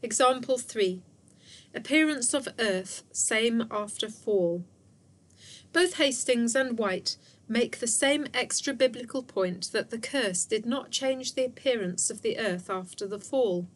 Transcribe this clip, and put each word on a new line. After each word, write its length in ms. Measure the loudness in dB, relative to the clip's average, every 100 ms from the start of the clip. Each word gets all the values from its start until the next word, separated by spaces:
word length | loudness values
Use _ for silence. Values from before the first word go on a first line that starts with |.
Example 560 | -2 4 6 4 0 -2
three, 440 | 0 0 0 0 -10 -20 _ -20 -20 -20 -12 -12
Appearance 580 | 2 4 4 2 0
of 140 | 0 -4 -2
earth, 460 | 0 0 -4 -12 -10
same 560 | -4 0 2 2 2 0
after 380 | -4 -6 -6 -8
fall. 560 | -6 0 4 4 0 -6 _ _ _ _ _ _ -20 -20 -20 -2
Both 220 | 2 2 2
Hastings 600 | 0 2 2 2 4 2
and 220 | 0 0
White 400 | 0 0 -4 -8 -14 -20 -2
make 300 | 0 0 -2
the 80 | -2
same 400 | 2 2 2 0
extra-biblical 920 | -4 -2 -2 -2 2 2 2 -6 -6
point 500 | -4 0 0 -2 -4
that 160 | -4 -4
the 100 | -8
curse 460 | -4 -2 0 -2 -2
did 200 | -2 0
not 260 | -4 -2
change 420 | -2 -2 -2 -4
the 100 | -2
appearance 680 | -2 -2 -2 0 -2 -2 -4
of 120 | -2
the 180 | -4 -2
earth 300 | -2 -4 -4
after 360 | -6 -6 -10 -8
the 140 | -8
fall. 480 | -2 2 2 2 -4